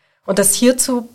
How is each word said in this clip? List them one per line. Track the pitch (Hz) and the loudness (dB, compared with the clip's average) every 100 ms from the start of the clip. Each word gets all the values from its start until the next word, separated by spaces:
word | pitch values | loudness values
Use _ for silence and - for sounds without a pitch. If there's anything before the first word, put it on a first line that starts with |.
| _ _ - | _ _ -4
und | 190 | 0
dass | 196 | 0
hierzu | - 240 254 - 247 226 | 2 2 2 -2 -4 -6